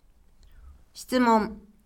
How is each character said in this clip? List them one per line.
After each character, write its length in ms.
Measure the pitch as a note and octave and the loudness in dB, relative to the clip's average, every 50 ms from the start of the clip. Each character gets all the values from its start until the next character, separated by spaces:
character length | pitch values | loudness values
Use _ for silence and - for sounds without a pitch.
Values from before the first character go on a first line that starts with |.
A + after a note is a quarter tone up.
| _ _ _ _ _ _ _ - - - - - - - - - - - - | _ _ _ _ _ _ _ -20 -20 -20 -20 -20 -20 -20 -20 -20 -20 -20 -20
質 260 | - - - B3+ B3+ | -20 -8 -4 -2 0
問。 400 | B3 A#3 A3+ A3 G#3+ A3 G#3+ - - - _ _ _ | 2 2 2 2 0 -2 -8 -14 -20 -20 _ _ _